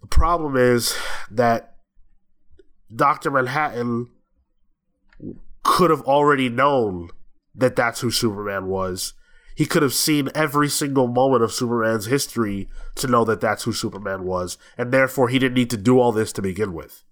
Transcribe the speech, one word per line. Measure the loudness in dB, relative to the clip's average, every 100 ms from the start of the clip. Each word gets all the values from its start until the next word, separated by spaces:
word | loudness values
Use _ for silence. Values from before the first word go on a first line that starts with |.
The | 4
problem | 4 4 2 0 2
is | 4 4 0 -4 -4 -6 -6
that | 0 2 2 -2 -20 _ _ -20 _ _ _ _ -20 -20 _ -20
Doctor | 0 0 0 0
Manhattan | 0 0 -2 -4 -4 -4 -4 -6 _ _ _ _ _ _ _ _ _ _ -18 -18 -16 -18 -8
could | -2 2 4
have | 2
already | 2 4 4 4 0
known | 2 2 2 0 -2 -10 -16 -20 -20 _ 0
that | 0 2
that's | -2 0
who | -2
Superman | 0 -2 -2 -4 -4 -4
was. | -4 -4 -4 -8 -12 _ -20 -20 -4
He | 0
could | 2
have | 2
seen | 0 0 0 0 -2
every | 0 2 0
single | 0 -2 0 2
moment | 2 4 4
of | 2
Superman's | 0 -2 0 0 0 0
history | -2 -2 -2 -2 -2 -8 -10 -12 -8
to | 0
know | 2
that | 2 0
that's | 0 -2
who | -4
Superman | -4 -6 -8 -8 -6 -4
was, | -4 -4 -10 -16 -8
and | -2
therefore | 2 0 2 2
he | 2
didn't | 2 2
need | 0
to | 0
do | 4 6
all | 4
this | 2 -2
to | -4
begin | -6 -4 -4
with. | -4 -12 -20 _